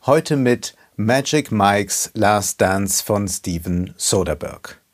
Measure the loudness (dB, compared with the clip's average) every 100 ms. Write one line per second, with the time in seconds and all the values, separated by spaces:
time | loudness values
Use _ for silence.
0 | 4 2 2 0 2 2 -2 _ _ -4
1 | 0 0 2 -2 0 2 4 4 0 -4
2 | -6 0 2 2 0 0 0 2 -2 -4
3 | -2 -2 -2 -6 -6 -6 -2 -2 -4 -6
4 | 0 0 0 -4 -8 -12 -18 -20 _